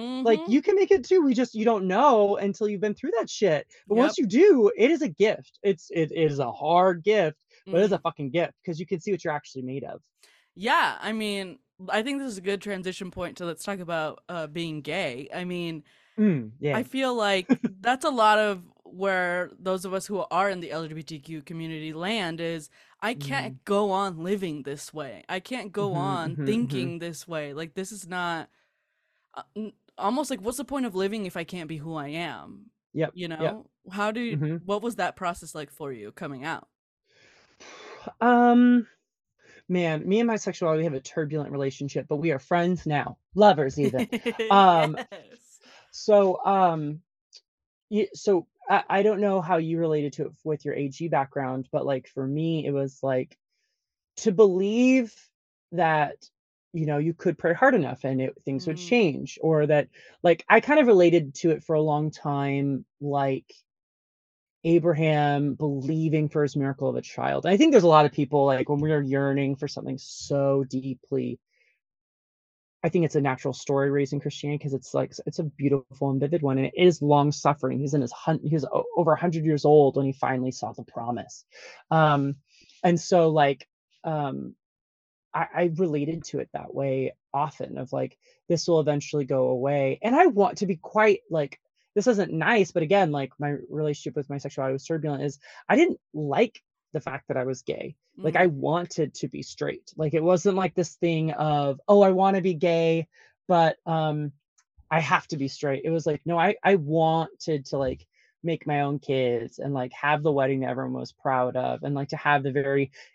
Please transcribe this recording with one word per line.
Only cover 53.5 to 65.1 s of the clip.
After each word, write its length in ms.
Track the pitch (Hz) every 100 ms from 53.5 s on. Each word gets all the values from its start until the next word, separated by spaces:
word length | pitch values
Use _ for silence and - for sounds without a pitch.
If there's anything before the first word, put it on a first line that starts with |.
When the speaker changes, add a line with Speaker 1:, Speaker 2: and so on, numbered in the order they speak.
| _ _ _ _ _ _ -
Speaker 1:
to 140 | 220
believe 840 | 185 208 180 196 226 254 262 226 - _ _ _ _ _
that, 560 | 175 165 156 143 - - _ _ _ _
you 120 | 165 151
know, 120 | 147
you 140 | 160
could 240 | 165 180 160
pray 160 | 165
hard 220 | 170 262
enough 280 | 247 131 -
and 160 | 135 131
it, 140 | 131 -
things 220 | - 135 160
would 100 | 160
Speaker 2:
Mm. 20 |
Speaker 1:
change, 600 | 175 240 185 131 - -
or 260 | 160 156 151
that, 220 | 151 - _ - _
like, 220 | 175 165 -
I 120 | 220
kind 180 | 233 302
of 80 | 240
related 480 | 196 175 170 139 -
to 140 | 165
it 120 | 151
for 120 | -
a 60 | 156
long 300 | 156 147 151
time, 760 | - 151 143 139 139 139 131 - _
like, 520 | 143 143 139 131 - _ _ _ _ _ _ _ _ _ _ _
Abraham 880 | 165 170 165 151 160